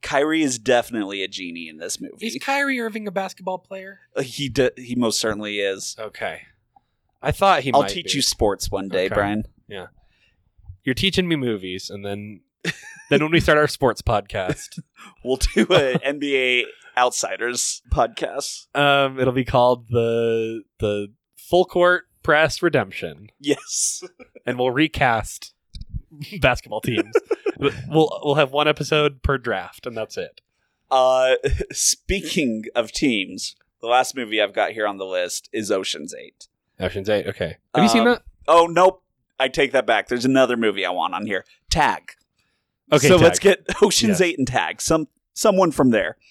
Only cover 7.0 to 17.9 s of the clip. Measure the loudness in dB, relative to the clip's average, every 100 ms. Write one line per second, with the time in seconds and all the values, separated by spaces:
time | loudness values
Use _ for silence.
7 | _ _ -6 0 2 2 2 2 2 -2
8 | -4 -2 -2 0 0 0 -4 -6 -4 -2
9 | 0 0 0 -2 -6 _ _ -16 -16 _
10 | _ _ _ _ _ _ -20 -10 -4 0
11 | 0 0 0 0 0 -4 -6 -10 -10 -12
12 | -10 -10 -10 -16 _ _ -10 -10 -14 -20
13 | 0 2 4 2 4 4 4 2 0 0
14 | 0 -2 -2 -6 -4 -6 -10 -18 -18 _
15 | -20 _ -4 -2 0 0 4 4 4 0
16 | -2 -4 -2 0 2 2 -2 -8 -8 0
17 | 0 0 -6 -4 -4 -4 -6 -6 _